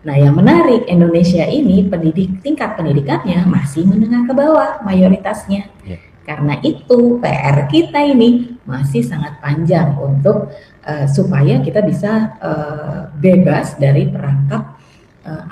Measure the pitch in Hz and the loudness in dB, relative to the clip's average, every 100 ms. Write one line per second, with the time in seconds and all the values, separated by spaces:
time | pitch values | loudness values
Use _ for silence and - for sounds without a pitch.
0 | 156 139 143 156 208 339 320 233 - 175 | 0 4 4 6 4 6 4 2 2 2
1 | 170 165 175 170 147 302 254 196 185 175 | 4 4 2 2 0 0 2 2 2 0
2 | 160 165 185 - 277 311 220 - 156 139 | -2 -2 -4 -4 -6 -4 -4 -6 -2 -2
3 | - 160 - 175 180 143 139 160 185 202 | -2 -4 -2 0 2 0 -2 0 2 2
4 | 226 240 240 262 285 311 302 - 202 185 | 2 0 0 0 2 2 0 -6 -2 2
5 | 185 190 - - - 196 202 - 101 87 | 4 2 -2 -8 -6 -6 -6 -18 -18 -18
6 | - - - 151 143 143 - - - 247 | -18 -20 -14 -4 -4 -2 -4 -4 0 2
7 | 240 240 - - 139 - - 311 339 294 | 4 0 -2 -2 0 0 2 0 0 0
8 | 285 254 233 240 - - - 131 - 233 | 2 4 4 2 -2 -12 -12 -6 -4 -2
9 | 233 156 147 143 139 151 170 175 139 139 | -4 -6 -8 -8 -4 -2 0 0 0 -2
10 | 139 139 190 190 - - - _ - 151 | -2 0 2 0 -4 -14 -20 _ -10 -4
11 | 139 196 185 139 139 - - 208 - 180 | -2 0 0 2 2 2 0 -2 -2 -2
12 | 202 220 220 - 165 151 151 151 147 151 | -2 -2 -4 -6 -8 -6 -6 -8 -10 -10
13 | - - 180 180 151 151 - - 139 143 | -12 0 2 4 4 0 -4 -2 2 2
14 | 190 - - 139 139 214 214 - _ _ | 0 -4 -2 -2 -2 -4 -8 -16 _ _
15 | _ _ - 160 - | _ _ -16 -14 -8